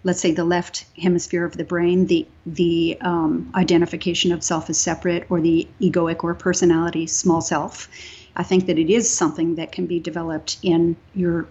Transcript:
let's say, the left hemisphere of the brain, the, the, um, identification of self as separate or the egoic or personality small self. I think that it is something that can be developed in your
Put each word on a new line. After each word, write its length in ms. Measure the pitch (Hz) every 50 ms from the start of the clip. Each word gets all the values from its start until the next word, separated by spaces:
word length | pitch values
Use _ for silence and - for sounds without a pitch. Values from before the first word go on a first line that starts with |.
| -
let's 160 | 185 180 -
say, 120 | - 175
the 120 | 156 175 165
left 420 | 170 180 175 180 - - - - _ - -
hemisphere 460 | 165 185 175 170 - - - 175 170
of 100 | 175 -
the 80 | 170 160
brain, 440 | - 175 175 175 175 180 190 185 160
the, 180 | 170 165 156 - - - - 175
the, 500 | 156 160 180 170 170 165 165 165 - -
um, 500 | - 180 175 170 160 156 160 170 175 - -
identification 800 | 190 180 160 175 170 170 170 - 175 - 180 170 - - 180
of 120 | 175 165 -
self 240 | - 175 160 160 -
as 120 | 156 -
separate 480 | - 175 160 - - 180 175 170 - -
or 100 | 185 165
the 280 | 156 165 165 165 - - - -
egoic 440 | 196 180 151 180 165 165 165 165 -
or 100 | 170 170
personality 720 | - - 185 175 - 190 170 165 160 170 170 165 160 165
small 360 | 160 - - - 185 165 165
self. 480 | 156 - 175 147 156 208 - - - - - - - - - - - - -
I 60 | -
think 240 | 175 - 185 185 185
that 140 | 180 170 160
it 100 | 165 156
is 180 | 208 233 226 -
something 460 | - - 175 151 151 - 160 165 170
that 160 | 160 160 -
can 140 | - - 180
be 140 | 160 175 170
developed 580 | 165 175 156 175 165 165 160 156 - - - - -
in 320 | 185 165 170 170 170 165 - _ - -
your 320 | 196 180 175 170 170 160 -